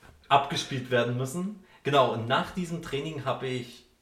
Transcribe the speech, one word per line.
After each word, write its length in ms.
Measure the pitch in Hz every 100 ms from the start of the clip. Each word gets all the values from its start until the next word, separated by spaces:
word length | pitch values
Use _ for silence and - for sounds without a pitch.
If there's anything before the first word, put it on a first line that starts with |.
| - - -
abgespielt 600 | 139 - - - 131 117
werden 260 | 123 120 123
müssen. 480 | 127 175 196 214 - -
Genau, 280 | - 143 120
und 140 | 113 113
nach 240 | 139 180
diesem 300 | 190 165 165
Training 420 | - 196 156 147
hab 180 | 127 -
ich, 420 | 131 127 120 - - _